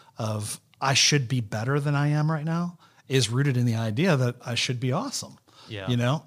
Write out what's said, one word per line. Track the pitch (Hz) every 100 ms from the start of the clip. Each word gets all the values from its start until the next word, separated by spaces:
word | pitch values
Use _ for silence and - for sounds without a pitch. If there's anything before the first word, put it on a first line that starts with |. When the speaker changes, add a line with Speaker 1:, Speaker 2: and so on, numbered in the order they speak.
| - -
Speaker 1:
of | 110 107 104 - _ _
"I | 135
should | 135 - 147 117
be | 127
better | 104 107 123 147
than | 147
I | 143 147
am | 151 156
right | 156
now," | 156 170 175 - - _ -
is | 131 107
rooted | 127 143 123
in | 120
the |
idea | 113 113 107 190 139
that | 123 - 127
I |
should | 117 - 120
be | 127
awesome. | 156 269 - - - _ - -
Speaker 2:
Yeah. | 104 98
Speaker 1:
You | 120
know? | 120 156